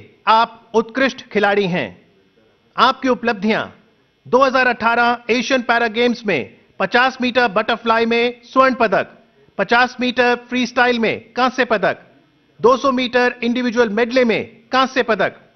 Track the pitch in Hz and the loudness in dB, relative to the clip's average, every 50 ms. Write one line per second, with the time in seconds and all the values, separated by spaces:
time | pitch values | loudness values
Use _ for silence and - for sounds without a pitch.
0 | - - _ _ _ 202 220 220 233 233 - - - _ - 220 226 226 - 254 | -8 -14 _ _ _ 2 2 2 2 0 -4 -20 -20 _ -2 -2 -2 -2 -2 -2
1 | 269 247 - - - - - 208 196 202 202 208 202 180 175 175 127 95 87 - | -2 -2 -2 -8 -18 -6 -2 0 0 0 0 0 -2 -2 -2 -4 -6 -6 -10 -16
2 | _ _ _ _ _ _ _ _ _ _ _ _ _ _ _ - 214 254 262 - | _ _ _ _ _ _ _ _ _ _ _ _ _ _ _ 0 2 2 2 0
3 | - 262 247 - 233 233 240 196 185 220 214 165 120 92 - _ _ _ _ _ | -2 -2 -2 0 -2 -4 -4 -2 -2 -2 -2 -2 -4 -8 -12 _ _ _ _ _
4 | _ _ _ _ _ 135 185 254 269 262 240 262 254 247 233 233 220 226 233 240 | _ _ _ _ _ -2 2 2 2 2 2 2 2 2 0 0 0 0 2 2
5 | 240 240 240 240 - - 220 254 240 - 277 262 226 - 233 233 233 226 202 233 | 2 0 0 -2 -2 -2 -2 -2 0 -2 -2 -2 0 0 0 0 0 -2 0 0
6 | 240 247 233 240 226 202 175 135 104 95 - _ _ _ _ _ 196 190 - 240 | 0 0 0 -2 -4 -2 -2 -2 -4 -8 -14 _ _ _ _ _ -6 0 2 2
7 | 254 262 247 - 247 247 233 254 247 233 180 214 226 233 240 - - 233 226 226 | 2 0 -2 -2 -4 -2 0 0 0 0 0 -2 -2 -2 -4 -4 0 0 0 0
8 | 233 226 233 233 233 247 240 - - - - 254 262 262 247 - 233 208 190 160 | 2 0 0 0 0 -2 -4 -8 -20 -4 2 2 2 2 2 2 0 2 2 0
9 | 120 - - - _ _ _ _ _ _ _ - 196 185 233 233 254 247 - - | -2 -4 -10 -20 _ _ _ _ _ _ _ -6 -2 2 2 2 2 0 -2 -4
10 | 247 247 240 254 247 247 240 240 240 - 247 247 247 240 - 254 240 247 240 233 | -4 -4 0 0 2 0 0 -2 -4 -6 -4 -4 -4 -2 0 0 2 2 2 0
11 | 226 196 127 98 - - _ - 254 254 240 - 247 240 226 202 190 160 - - | 0 -2 -2 -4 -10 -10 _ -2 -2 -2 0 -2 -2 0 0 0 0 -2 -2 -4
12 | - _ _ _ _ _ _ _ _ _ _ _ 151 226 262 247 262 277 254 254 | -12 _ _ _ _ _ _ _ _ _ _ _ 2 2 2 4 0 -2 -2 -2
13 | 254 240 247 247 247 247 247 - 233 240 240 247 247 247 208 247 240 226 202 220 | -4 -2 0 0 0 0 -2 -2 -4 -2 -2 -2 -2 -2 0 0 0 0 0 -2
14 | 240 226 240 262 254 233 202 151 107 - - - _ _ - 254 262 254 - 269 | -2 0 2 2 2 2 0 -2 -4 -8 -14 -20 _ _ 0 0 0 0 -2 -4
15 | 240 - 220 185 180 156 - - - _ _ | -2 -2 0 0 0 -4 -4 -10 -20 _ _